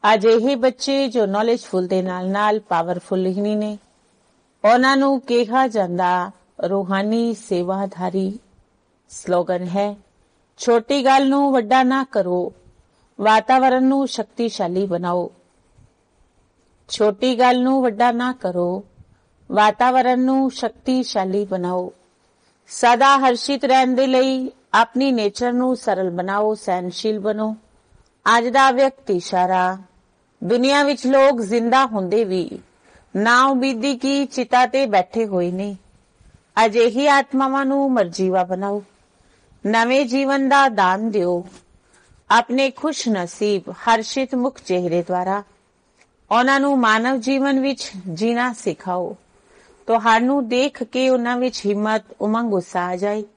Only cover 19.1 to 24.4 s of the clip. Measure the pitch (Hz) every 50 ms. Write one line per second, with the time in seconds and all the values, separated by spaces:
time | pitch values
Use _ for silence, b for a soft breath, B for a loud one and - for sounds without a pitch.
19.1 | _ _ _ _ _ _ _ _ - 202 208 214 208 - 240 254 254 262 254 247
20.1 | 254 247 254 262 262 269 269 262 254 - - 233 - _ _ - 254 254 254 -
21.1 | - 214 190 190 185 208 208 196 196 185 180 180 180 180 180 185 - _ _ _
22.1 | _ _ _ _ _ _ _ _ _ _ _ _ - - - 240 240 233 269 269
23.1 | 277 269 262 262 247 233 - - 285 262 - 269 254 262 262 254 254 240 269 269
24.1 | 262 254 262 269 262 262